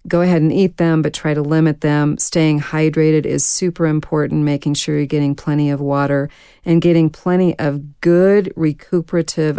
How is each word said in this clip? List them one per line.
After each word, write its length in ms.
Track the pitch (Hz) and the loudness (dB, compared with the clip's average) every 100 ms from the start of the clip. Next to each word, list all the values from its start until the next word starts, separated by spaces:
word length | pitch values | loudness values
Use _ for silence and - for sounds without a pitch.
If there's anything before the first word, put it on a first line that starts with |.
| - | -4
go 140 | 170 | 0
ahead 200 | 180 170 | 2 2
and 120 | 156 | 2
eat 240 | 190 185 - | 2 0 0
them, 260 | 165 160 | 0 2
but 100 | 151 | 0
try 220 | - 156 | -4 -4
to 80 | 151 | -2
limit 380 | 147 160 160 147 | 0 2 2 0
them. 360 | 151 147 147 - | 0 0 0 -2
Staying 440 | - 170 156 147 | -2 0 2 0
hydrated 640 | 151 156 156 156 156 156 - | -2 -2 0 2 2 2 0
is 180 | 143 | -2
super 420 | - - 180 175 160 | -2 -2 -4 -2 -2
important, 580 | 151 - 156 147 151 | -2 -2 -4 -2 0
making 300 | 147 143 147 | 0 -2 -2
sure 220 | 147 - 147 | -4 -2 -2
you're 100 | 143 | -2
getting 280 | 151 143 | -2 -2
plenty 340 | 143 - 147 143 | -2 -2 0 0
of 120 | 143 | -2
water 500 | 139 139 139 143 143 - _ _ | -2 -2 0 -2 -4 -10 _ _
and 160 | 180 165 | 0 2
getting 300 | 175 165 160 | 4 4 2
plenty 480 | - 180 180 180 - | -2 -2 0 0 0
of 420 | 147 143 147 - | -4 -4 -10 -4
good, 520 | 170 175 190 208 190 | 2 4 4 2 0
recuperative, 1040 | - 156 147 - 175 165 170 160 - 156 | -2 -4 -4 -4 -4 -2 -4 -2 -2 -2